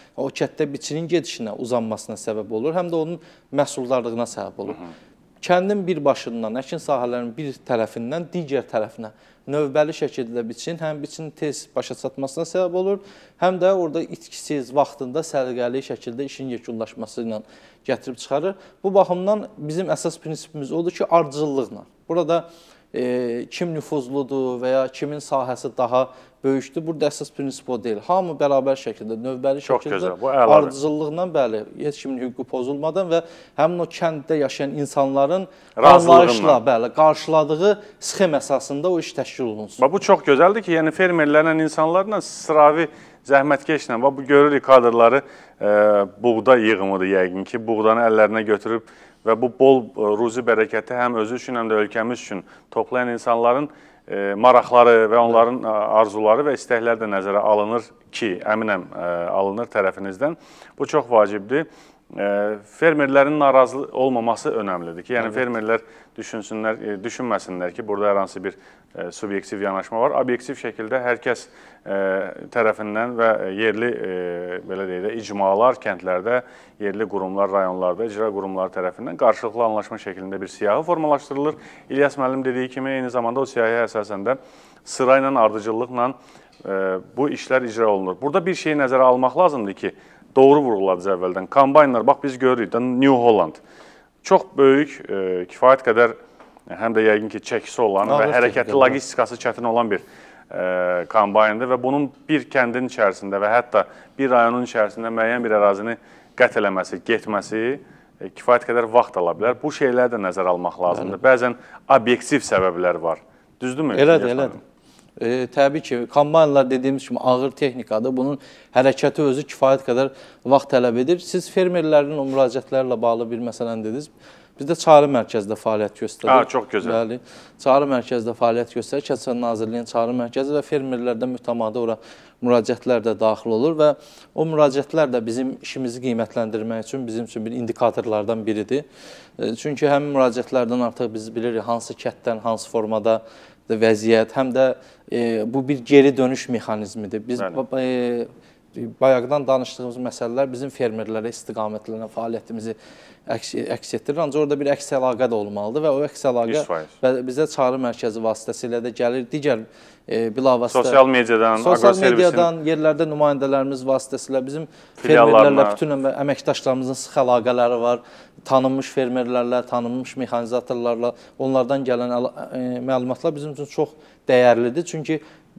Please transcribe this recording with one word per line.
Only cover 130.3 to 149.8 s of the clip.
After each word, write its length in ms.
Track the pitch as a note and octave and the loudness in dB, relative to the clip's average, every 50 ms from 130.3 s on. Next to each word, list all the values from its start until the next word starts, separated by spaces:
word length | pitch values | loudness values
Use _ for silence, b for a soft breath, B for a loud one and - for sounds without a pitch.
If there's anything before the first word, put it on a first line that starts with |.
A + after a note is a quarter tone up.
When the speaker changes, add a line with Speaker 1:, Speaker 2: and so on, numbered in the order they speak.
| - C3+ C3+ C#3 D3 | -4 -4 -4 -2 -2
Speaker 1:
və 80 | D3 C#3 - | -4 -2 -2
fermerlərdən 640 | D#3 C#3+ C3+ C3+ B2+ A#2+ A#2+ B2 A#2+ A2+ B2+ B2+ B2+ | -4 -4 -4 -4 -6 -4 -4 -4 -4 -4 -4 -6 -6
mütəmadi 440 | A#2+ - - A#2 A#2 A2+ A2 G#2+ B2 A#2 | -8 -6 -6 -4 -4 -4 -4 -4 -4 -4
ora 140 | A2+ A2 A2 B B B B B B B B | -4 -4 -6 B B B B B B B B
müraciətlər 640 | - B2 B2 A#2+ G#2+ - A#2+ - - B2+ B2 A#2 G#2+ | 0 2 4 4 2 0 -2 -4 -2 0 0 0 0
də 80 | A#2 G#2+ G2 | -2 0 2
daxil 340 | A2+ A2 G#2+ - - A#2 A2+ | 2 0 0 0 -2 -2 0
olur 240 | A2 B2+ D#3+ E3 | 0 0 0 2
və 160 | D3+ D3+ D3+ C#3 B B B B B B B _ | 4 4 2 2 B B B B B B B _
o 160 | - D#3+ D#3+ | -4 -2 0
müraciətlər 640 | D#3+ D3+ D3+ C#3+ B2+ C#3+ C#3 - - D#3+ D3+ C3+ B2 | 2 4 4 4 2 0 -4 -2 0 0 0 2 0
də 80 | B2 A2 | -2 -2
bizim 300 | A2+ A2+ B2+ C3 C3 - - | -4 -4 -4 -4 -4 -6 -10
işimizi 400 | - - - C3+ C3 A#2+ A#2 B2+ B2 C3 | -12 -12 -10 -8 -8 -8 -8 -6 -4 -4
qiymətləndirmək 800 | A#2 A2+ A2+ - - A#2+ A2+ A2 G#2+ A2 A2 A2+ A2+ A2+ A2 | -2 -2 -4 -4 -4 -6 -4 -4 -4 -6 -6 -6 -6 -8 -8
üçün 200 | - - C3+ B2+ | -8 -8 -8 -8
bizim 220 | A#2 A2 A2+ A#2 G#2+ | -6 -6 -8 -8 -8
üçün 160 | - A#2+ A2 | -10 -10 -8
bir 60 | A2+ A#2+ B2 | -8 -8 -6
indikatorlardan 840 | A#2+ A2+ - - B2 A2+ - - G#2 A2+ G#2+ G#2+ G#2 G#2 A2+ A2+ G#2+ | -6 -6 -2 0 0 0 0 -2 -2 -2 -2 -2 -2 -2 -4 -4 -2
biridir. 380 | A2 G#2+ G#2+ G#2 - B2+ C#3+ D3 B B B B B B B B B B | -2 -2 -2 -2 -4 -4 -4 -4 B B B B B B B B B B
E, 180 | - A2+ A2 A2+ | -8 -6 -6 -6
çünki 300 | - - D3+ C#3+ A#2+ D3+ | -6 -6 -8 -2 0 2
həmin 280 | C#3+ C#3+ C#3+ D3 D3 C#3+ | 2 2 2 0 0 0
müraciətlərdən 680 | C3+ C3 B2+ A2+ B2+ A#2+ - C3 C3 B2 A2+ A#2+ B2 B2 A#2 | 2 2 2 0 -2 -4 -2 -2 -2 0 0 0 -2 -2 -2
artıq 240 | - - B2+ A2+ A2 | -4 -4 -6 -6 -6
biz 220 | A2 A2 A2+ A2+ | -8 -10 -8 -6
bilirik 260 | A#2 A2+ B2 A2+ A2 | -4 -4 -2 -2 -4
hansı 320 | G#2 A#2 A#2 A#2 A2 - A#2+ | -4 -4 -4 -4 -6 -10 -12
kənddən, 480 | - - B2 - - - B2 A#2 A2 | -8 -8 -8 -8 -6 -4 -4 -4 -4
hansı 280 | G#2+ A#2 A2+ G#2+ - - | -2 -4 -4 -4 -6 -4
formada 520 | - A#2 G#2+ G#2+ A2 G#2+ G#2 A2+ A2+ A2 A2+ B B B B B B B _ - | -4 -2 -2 0 -2 0 2 2 2 0 -2 B B B B B B B _ -4
da 80 | A2+ G#2+ | 0 2
vəziyyət, 560 | A2+ A2+ A2 G#2 G#2+ A2+ A2+ A2+ A2+ A2+ - | 4 4 4 4 4 4 4 4 4 2 0
həm 140 | C3+ C3 C3 | -2 -2 0
də, 140 | A#2 C3 C3 C3 B2 b b b b b b | 2 2 2 2 0 b b b b b b
e, 460 | - - A#2+ A#2+ A#2 A2+ A2 G#2+ A#2 A#2+ | -6 -4 -2 -2 -2 -2 -2 -4 -2 -4
bu 80 | C3+ C3 | -4 -2
bir 120 | B2+ D3 C3 | -2 -4 -4
geri 380 | A#2 - C#3+ C#3 C3 C#3 C3 | 2 6 8 8 8 8 6
dönüş 320 | B2+ B2+ B2+ C3+ A#2+ - - | 2 0 0 -2 -4 -4 -6
mexanizmidir. 760 | B2 A2 - - A2 G#2+ G#2 F#2+ - A2+ G#2+ F#2 A2 A2 G#2+ | -6 -6 -4 -6 -6 -6 -6 -8 -10 -10 -10 -8 -8 -8 -6
Biz 120 | A#2+ B2 B2 | -6 -6 -6
Speaker 2:
Bəli. 160 | - F#3 E3+ C3 B2+ - | -6 -4 -4 -6 -6 -4
Speaker 1:
ba-, 80 | C3 C3 | -4 -4
e, 480 | B2+ B2+ B2+ B2 B2 A#2+ A#2+ A#2+ A2+ - - b b b b b _ _ _ - A#2+ A2+ A2+ - | -4 -2 -2 -2 -2 -2 -4 -4 -6 -8 -12 b b b b b _ _ _ -12 -12 -12 -4 2
bayaqdan 480 | C3 C3+ C3 B2 A#2 B2+ C#3+ D3 C3+ | 4 4 4 4 2 0 -2 -2 0
danışdığımız 500 | B2 C3 C3 B2+ - - - | 0 0 0 -2 -6 -10 -10